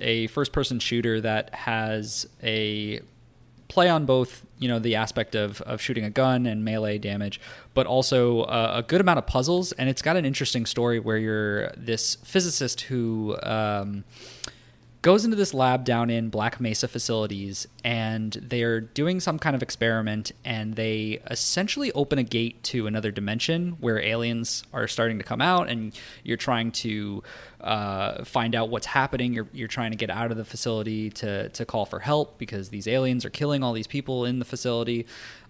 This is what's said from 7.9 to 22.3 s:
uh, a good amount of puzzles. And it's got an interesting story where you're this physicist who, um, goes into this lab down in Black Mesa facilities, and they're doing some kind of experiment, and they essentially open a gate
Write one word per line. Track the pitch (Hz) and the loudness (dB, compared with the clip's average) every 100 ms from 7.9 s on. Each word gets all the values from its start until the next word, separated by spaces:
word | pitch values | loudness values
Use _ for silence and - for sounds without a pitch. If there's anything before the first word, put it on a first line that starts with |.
| 127 127 127 120 117 | 2 4 4 6 4
uh, | - 117 113 113 | 2 2 2 0
a | |
good | 117 175 | 2 4
amount | 190 139 | 6 4
of | - | 2
puzzles. | 131 131 180 180 | 0 2 2 0
And | - 131 | 0 0
it's | 127 | 2
got | 156 180 | 2 2
an | 143 | 2
interesting | 135 139 127 113 | 0 0 -2 -2
story | - 120 117 | 2 2 2
where | 113 110 | 2 0
you're | 110 107 104 104 104 - | 2 0 0 0 -2 -6
this | 117 113 - - | -4 -2 -2 -4
physicist | - 190 175 - 127 - | 0 0 2 0 -2 -4
who, | - 127 117 110 107 - | -4 -2 0 0 -2 -4
um, | - 110 107 104 101 101 - - - - - - - - - - | -2 0 0 0 -2 -6 -10 -18 -20 -12 -12 -12 -20 -20 -20 2
goes | 165 202 226 | 6 6 6
into | 214 | 2
this | 190 | 2
lab | 135 127 127 | 4 4 4
down | 127 117 117 | 2 2 2
in | 117 113 | 0 0
Black | 107 110 - | 0 0 0
Mesa | 117 110 123 | -2 0 -2
facilities, | 117 - 113 107 101 98 98 - - | -2 -2 0 0 -4 -6 -8 -10 -6
and | 120 117 110 110 110 | -2 -2 0 -2 -4
they're | - 117 120 117 113 | -6 -4 0 2 0
doing | 113 - 156 185 | -2 0 0 2
some | 175 156 | 0 0
kind | 160 135 | 0 0
of | |
experiment, | 123 - 117 113 110 107 107 - - | -2 0 2 2 0 -2 -4 -8 -6
and | 113 107 107 | -4 -4 -2
they | 110 110 110 110 - | -2 0 -2 -6 -6
essentially | 120 - - 196 - 277 | -4 -2 0 0 -2 -2
open | 143 143 139 | 0 2 2
a | |
gate | 117 | 2